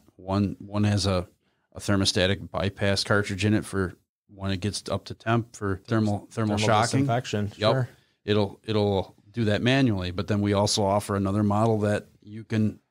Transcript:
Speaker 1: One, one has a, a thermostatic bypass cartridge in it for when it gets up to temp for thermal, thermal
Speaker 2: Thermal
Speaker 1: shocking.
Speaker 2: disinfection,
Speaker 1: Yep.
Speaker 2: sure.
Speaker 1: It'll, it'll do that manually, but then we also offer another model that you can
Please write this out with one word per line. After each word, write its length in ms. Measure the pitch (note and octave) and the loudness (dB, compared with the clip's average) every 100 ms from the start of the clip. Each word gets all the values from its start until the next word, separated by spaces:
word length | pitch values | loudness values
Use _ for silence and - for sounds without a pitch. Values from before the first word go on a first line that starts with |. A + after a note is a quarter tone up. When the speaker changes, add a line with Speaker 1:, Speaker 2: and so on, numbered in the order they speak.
| _ - | _ -16
Speaker 1:
One, 400 | F#2 G2 G2+ - | -4 0 0 -2
one 260 | G2+ G#2 G#2 | -6 0 2
has 200 | G#2 F#2 | 2 2
a, 220 | F#2 E2+ _ _ _ _ | 0 -4 _ _ _ _
a 60 | - | -8
thermostatic 720 | - G2+ F#2+ - F#2 G2 E2+ | -2 0 2 2 2 0 -4
bypass 540 | - F#2+ - G2+ G2 | -4 -4 -2 0 0
cartridge 400 | - G#2 G2+ F#2+ | 0 0 0 -2
in 100 | G#2+ | 0
it 120 | G#2+ - | 0 0
for 300 | G2 F#2 - _ _ _ G2+ | -4 -4 -6 _ _ _ -10
when 140 | F#2+ | -6
it 120 | F#2 | -4
gets 220 | G2+ - - | -4 -6 -6
up 160 | G2 - | -6 -8
to 80 | |
temp 420 | - - A#2 A#2 - | -8 -2 0 -2 -6
for 240 | G2+ F#2+ - | -4 -4 -2
thermal, 420 | A2+ G#2+ G#2 - | 0 0 -2 -6
thermal 260 | - G#2+ G#2 | -4 -2 0
Speaker 2:
Thermal 0 | |
Speaker 1:
shocking. 440 | G#2 G#2+ A#2+ C3 | 2 4 2 2
Speaker 2:
disinfection, 500 | C#3 A#2+ - G#2 G#2 - | 0 0 -2 -4 -4 -2
Speaker 1:
Yep. 160 | G#2 | 0
Speaker 2:
sure. 180 | B2+ B2 - _ _ - | 0 -2 -8 _ _ -2
Speaker 1:
It'll, 340 | G#2 G2 - | 0 0 -4
it'll 520 | - G#2+ G2+ G2 F2+ - _ | -4 0 2 0 -2 -8 _
do 140 | - G#2+ | -2 0
that 160 | G2+ | 2
manually, 480 | A#2+ C3+ C3 G2 F2+ | 2 2 2 0 -2
but 180 | F2+ F#2+ | -4 -2
then 140 | G#2 | 0
we 120 | G2+ | 2
also 300 | G2 G#2 - | 2 2 2
offer 320 | G2 G2+ - G2 | 0 0 0 -2
another 280 | G2 G2+ | 0 0
model 360 | G#2 G2+ A2+ A2 | 2 2 2 2
that 260 | G#2 G#2 - _ | 0 -2 -4 _
you 200 | - G#2+ | -18 -16
can 360 | A2 A2+ G#2+ - _ | -4 0 0 -2 _